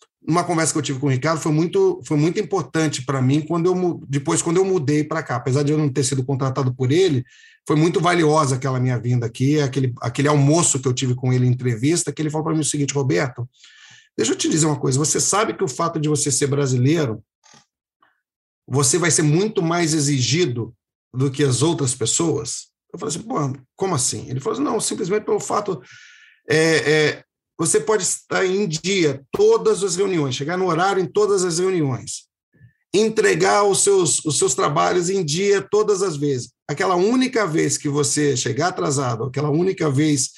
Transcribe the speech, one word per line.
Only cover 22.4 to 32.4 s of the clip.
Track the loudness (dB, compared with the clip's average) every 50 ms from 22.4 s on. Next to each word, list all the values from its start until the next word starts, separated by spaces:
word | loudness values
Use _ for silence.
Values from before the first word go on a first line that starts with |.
| -4 -6 -10 -10 -12 -16 _ _ _ _ -12
Eu | -10
falei | -8 -8 -8
assim, | -8 -8
"Pô, | -6 -4 -2 -2 -2 -4 -8 -12 _ _
como | -6 -4 -2 -2
assim?" | -2 -2 -2 -4 -6 -8 -8
Ele | -8 -6
falou | -4 -4 -4 -2
assim, | -2
"Não, | -2 -2 -2
simplesmente | -2 -4 -4 -4 -2 -2 -2 -2 0
pelo | -2 -2 -2
fato, | -2 -2 -2 -2 -2 -2 -6 -8 -10 -16 -20 -20 -20 -20 -20 -20 -20 -20 _ _ _ 0
é, | 2 2 4 4 2 2 2 2 2
é, | 4 2 2 0 -4 -10 _ _ _ _ _ _
você | -4 -2 0 0 0
pode | 2 2 0 0 0
estar | -2 -6 -6 -8 _ -2 -2 0
em | 0 0 0 -2
dia | -2 -4 -4 -4 -2 0 2 2 0 0 -2 -6 _
todas | 0 2 4 4 4 4 4 2 0 0 -2
as | -2 -2
reuniões, | -2 0 0 0 0 0 -2 -2
chegar | -4 -4 -4 -2 0
no | 0
horário | 0 2 2 2 2 2 0
em | -2
todas | 0 2 2 2 2 2 0 0
as | 0 -2 0
reuniões, | 0 0 0 0 0 -2 -2 -4 -8 -10 -14 -14 -14 _ _ _